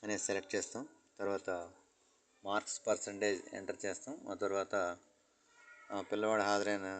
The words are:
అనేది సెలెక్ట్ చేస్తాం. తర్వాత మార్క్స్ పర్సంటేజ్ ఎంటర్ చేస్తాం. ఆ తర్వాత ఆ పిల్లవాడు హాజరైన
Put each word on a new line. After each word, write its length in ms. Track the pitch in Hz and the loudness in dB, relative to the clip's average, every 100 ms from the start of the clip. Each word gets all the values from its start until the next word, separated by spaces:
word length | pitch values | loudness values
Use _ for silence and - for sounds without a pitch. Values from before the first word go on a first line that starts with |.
అనేది 200 | 107 104 | 0 -2
సెలెక్ట్ 320 | - 98 - | 0 -2 0
చేస్తాం. 280 | 104 87 113 143 - _ _ | -2 -2 -6 -10 -14 _ _
తర్వాత 340 | 98 98 - 90 85 - _ _ _ _ _ _ | -2 -2 -2 -4 -4 -14 _ _ _ _ _ _
మార్క్స్ 340 | 98 101 - - | -2 -2 0 -6
పర్సంటేజ్ 560 | - 104 - 101 104 95 - | 0 0 0 2 2 2 -2
ఎంటర్ 240 | - 95 95 | -8 -6 -4
చేస్తాం. 340 | 101 92 - 143 - | -4 -4 -6 -10 -8
ఆ 60 | |
తర్వాత 400 | 95 101 98 95 101 87 87 - _ _ _ _ - - - - | -2 0 0 0 2 0 -2 -12 _ _ _ _ -20 -20 -20 -8
ఆ 80 | 101 | -6
పిల్లవాడు 400 | 92 104 107 110 | -2 0 4 4
హాజరైన 460 | 101 101 101 104 95 95 | 6 4 4 2 0 -6